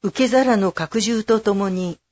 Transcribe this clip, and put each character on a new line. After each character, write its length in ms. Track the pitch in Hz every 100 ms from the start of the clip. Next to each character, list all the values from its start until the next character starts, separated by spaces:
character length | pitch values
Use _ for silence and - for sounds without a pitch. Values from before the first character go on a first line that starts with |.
受 160 | 202 -
け 100 | 254
皿 300 | 262 254 220
の 140 | 190
拡 300 | - 160 226
充 220 | 208 226
と 160 | 214 220
と 140 | 220 196
も 140 | 196
に、 300 | 185 180 165 _